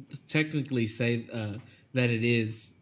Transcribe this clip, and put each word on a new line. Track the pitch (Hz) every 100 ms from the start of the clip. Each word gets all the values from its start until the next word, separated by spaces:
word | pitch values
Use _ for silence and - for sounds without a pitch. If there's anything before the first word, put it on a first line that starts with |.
| - - -
technically | 156 156 151 127 127 110
say, | - 120 117 117
uh, | 113 107 107 - - _
that | 127 123
it | 113
is | 117 117 110 107 - -